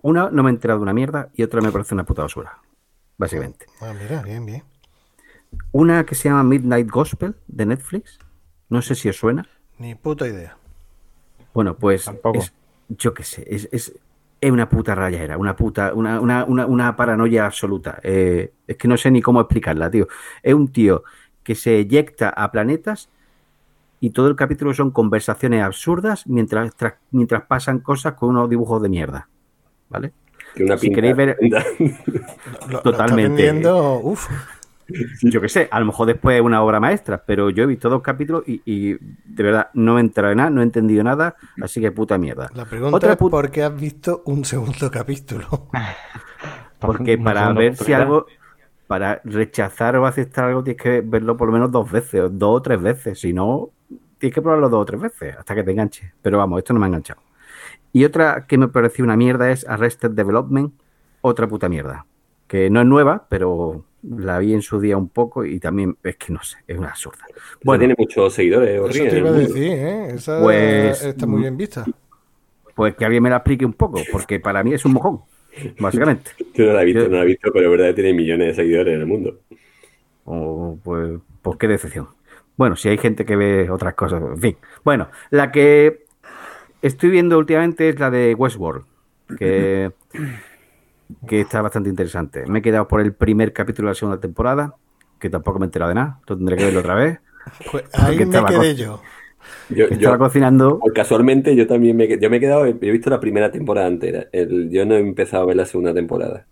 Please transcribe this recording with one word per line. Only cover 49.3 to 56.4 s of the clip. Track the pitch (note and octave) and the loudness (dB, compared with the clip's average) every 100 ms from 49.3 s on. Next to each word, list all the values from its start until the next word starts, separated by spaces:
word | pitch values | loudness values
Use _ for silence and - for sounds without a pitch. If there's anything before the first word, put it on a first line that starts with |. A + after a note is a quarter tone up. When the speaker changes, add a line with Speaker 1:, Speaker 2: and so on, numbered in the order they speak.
| G#2 A2 - G2 - A#2 B2+ | -4 -4 -4 -6 -2 0 2
Speaker 1:
o | C3 | 0
aceptar | C3 C3 - B2+ | -2 -6 -2 -2
algo, | C3 C3 | -2 -4
tienes | A#2+ | -4
que | A#2+ B2 | 0 0
verlo | A2+ A2+ A2 A#2 | 0 -2 -2 -2
por | A2+ | 0
lo | |
menos | A2+ B2+ | 2 2
dos | B2 G#2 | 0 0
veces, | G#2 A#2+ G2 | -4 -2 -2
o | F2+ | -2
dos | F#2+ G2+ A#2+ | 0 2 2
o | |
tres | C3+ G#2+ | 0 0
veces, | F2+ C3 - F#2 | 0 -2 -6 -6
si | F#2 | -4
no, | F2+ G2+ C#3 A#3+ _ _ - _ _ | -2 -2 -2 -6 _ _ -20 _ _
tienes | C3 D3+ | -4 -2
que | |
probarlo | D#3 D#3 C3+ | 0 2 2
dos | A2+ | 2
o | G#2 | 0
tres | G2+ | -6
veces | A3 - D2 B1+ | -10 -10 -14 -14
hasta | - G#2 | -8 -4
que | |
te | F#2+ | -2
enganche. | G2 G#2 - - _ | -2 -4 -6 -20 _
Pero | G2+ | -2
vamos, | G2+ | 0